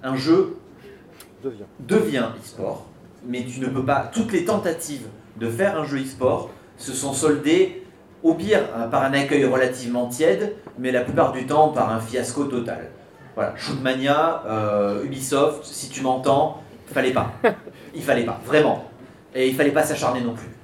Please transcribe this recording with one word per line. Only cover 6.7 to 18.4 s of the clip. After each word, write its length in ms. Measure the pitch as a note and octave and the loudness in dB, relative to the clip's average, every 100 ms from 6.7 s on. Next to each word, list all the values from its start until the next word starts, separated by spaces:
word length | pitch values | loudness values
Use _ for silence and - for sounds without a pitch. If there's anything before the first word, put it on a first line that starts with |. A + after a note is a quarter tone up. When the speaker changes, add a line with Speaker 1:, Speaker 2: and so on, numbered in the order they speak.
| - | -14
Speaker 1:
se 140 | - | -10
sont 220 | B2+ C#3 | -6 -4
soldées, 720 | C#3 D#3 C#3 C#3+ F3+ F#3+ - - - - - | 0 2 2 4 4 4 0 -16 -20 -20 0
au 120 | E3 D#3 | 2 2
pire, 260 | G3 G#3 - A#2 | 2 2 2 -4
hein, 120 | A#2 | 0
par 160 | C3+ | 2
un 100 | C3+ | 2
accueil 320 | C#3 C#3+ C#3+ C3+ | 2 2 4 4
relativement 600 | C3 B2 - A#2+ B2 A#2+ | 4 2 0 -4 -2 -2
tiède, 480 | - D#3+ G3 G#3 - - - | 2 2 2 -2 -8 -16 -6
mais 140 | B2+ | 0
la 100 | B2+ | 0
plupart 300 | - C#3 C3+ | 0 2 2
du 140 | B2+ B2+ | 0 0
temps 240 | D3 D#3 | 4 4
par 220 | B2+ G#2 | 4 0
un 80 | A2+ | -2
fiasco 440 | A2 B2 A#2 C#3+ C#3 | -2 -4 -4 -4 -2
total. 440 | B2 A2+ - - - - - - - | -2 -4 -8 -12 -18 -20 -20 -14 -4
Voilà, 180 | - - | -4 -4
Shootmania, 840 | - C#3 C3 C3 C#3 D3 E3 D#3 G#2+ | -6 -2 -2 0 2 4 2 0 -4
euh, 560 | A2 G#2 G#2 G2+ G#2 | -2 0 2 2 0
Ubisoft, 600 | C#3 C3+ - C#3 D3+ - - | -4 -6 -2 2 2 2 -12
si 240 | - - | -12 -10
tu 120 | C3+ | -4
m'entends, 600 | C3 B2+ C#3 C#3 D#3 - - - - | -2 0 2 4 2 -2 -16 -20 -4
fallait 240 | C#3+ B2+ | 0 2
pas. 180 | C3 - - | 0 -2 0
Speaker 3:
<laughs> 520 | G#3+ - - - - D#3+ | 0 0 -14 -20 -14 -6
Speaker 1:
Il 60 | |
fallait 240 | C#3 B2 A#2 | 0 0 0
pas, 140 | G2+ | -6